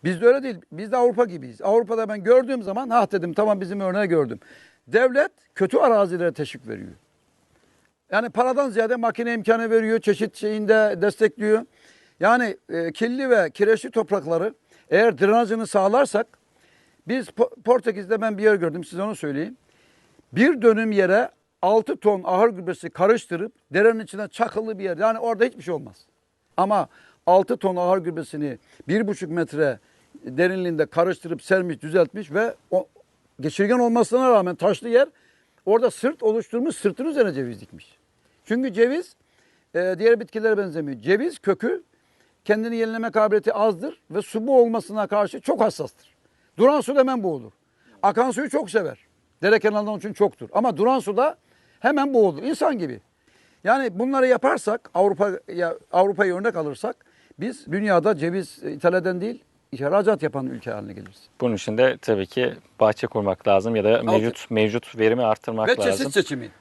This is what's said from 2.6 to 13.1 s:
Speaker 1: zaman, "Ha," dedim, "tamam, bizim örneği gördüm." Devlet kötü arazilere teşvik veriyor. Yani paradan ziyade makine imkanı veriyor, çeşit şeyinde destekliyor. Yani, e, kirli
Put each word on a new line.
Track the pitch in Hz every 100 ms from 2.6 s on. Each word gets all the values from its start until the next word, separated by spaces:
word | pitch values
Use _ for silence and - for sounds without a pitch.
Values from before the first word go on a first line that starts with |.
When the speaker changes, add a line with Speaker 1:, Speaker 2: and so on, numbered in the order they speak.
Speaker 1:
zaman, | 196 196 262
"Ha," | 233 202
dedim, | 202 175
"tamam, | 160 214 202
bizim | 185 202
örneği | 190 185 202
gördüm." | 165 135 110 _ - _ _ _
Devlet | 196 254 254 359 _ _
kötü | - 190 254
arazilere | 262 220 196 175 170
teşvik | - 143 127 113
veriyor. | 104 - - _ _ _ _ _ _ _ _ _ _ _
Yani | 190 233
paradan | - 254 254 277
ziyade | 214 220 240
makine | 233 220 233
imkanı | 233 202 226 226
veriyor, | 226 220 226
çeşit | - 202 214 -
şeyinde | 214 214 208 220 214 196
destekliyor. | 202 - 214 214 214 214 240 _ _ _ _ _
Yani, | 185 247 233 185 -
e, | 170 165
kirli | 151 226